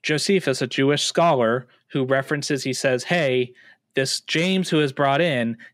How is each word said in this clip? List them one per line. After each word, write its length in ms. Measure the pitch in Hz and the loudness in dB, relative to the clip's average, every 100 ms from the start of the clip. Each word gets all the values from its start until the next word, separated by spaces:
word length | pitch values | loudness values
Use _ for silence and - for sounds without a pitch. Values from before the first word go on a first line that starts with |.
Josephus, 600 | - 151 - 196 147 131 | -2 -2 2 0 0 -2
a 40 | 135 | -4
Jewish 380 | - 139 143 | 0 2 2
scholar, 640 | - - 170 139 113 123 - _ _ | 0 2 4 4 2 0 -6 _ _
who 140 | 143 | -4
references, 600 | 131 135 135 147 - 143 | 0 0 0 -6 -2 -4
he 80 | 135 | -4
says, 320 | 127 139 127 | -2 0 0
"Hey, 500 | - 175 143 127 123 - - _ _ | 0 0 2 0 -2 -8 -20 _ _
this 260 | - 135 - | -4 -2 -4
James 480 | - 160 180 190 180 | -4 -2 0 0 0
who 120 | 160 | 0
is 120 | 147 | 0
brought 280 | 131 139 139 | 0 0 2
in, 360 | 170 131 117 113 - | 2 0 -2 -6 -14